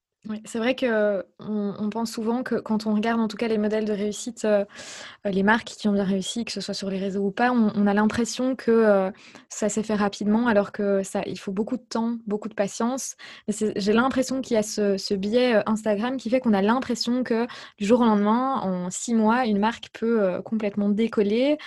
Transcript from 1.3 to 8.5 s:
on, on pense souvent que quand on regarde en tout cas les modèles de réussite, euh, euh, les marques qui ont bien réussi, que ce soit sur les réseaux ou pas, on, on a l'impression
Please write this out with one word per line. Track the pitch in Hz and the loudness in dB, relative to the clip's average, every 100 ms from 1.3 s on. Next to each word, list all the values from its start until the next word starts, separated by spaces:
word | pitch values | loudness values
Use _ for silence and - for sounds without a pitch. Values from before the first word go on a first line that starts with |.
| - | -12
on, | - 214 202 - | -6 -4 -4 -4
on | 208 | -4
pense | 226 226 | -4 -6
souvent | - 220 240 | -4 -2 -2
que | 254 233 | -2 -4
quand | - 214 220 | -2 -2 0
on | 214 | 0
regarde | 233 226 | 0 0
en | 220 | -2
tout | - | -2
cas | 233 | -2
les | 220 | 0
modèles | 214 220 214 | 0 0 -2
de | |
réussite, | 202 208 202 247 233 | -2 -4 -6 -10 -4
euh, | 214 208 202 - - - - - | 2 2 0 -8 -16 -16 -18 -8
euh, | 208 | -2
les | 190 | 2
marques | 196 226 - | 4 2 0
qui | - 214 | -4 0
ont | |
bien | 202 | 2
réussi, | 190 196 180 240 220 | 2 -2 -2 -6 -6
que | |
ce | 202 | -8
soit | 190 | -8
sur | 190 196 | -6 -4
les | 190 | -4
réseaux | 196 196 202 | -4 -2 -2
ou | |
pas, | 196 247 | 0 2
on, | 247 214 208 | 4 2 4
on | 202 | 4
a | |
l'impression | 202 214 - 226 - 254 | 4 4 2 -2 -2 -2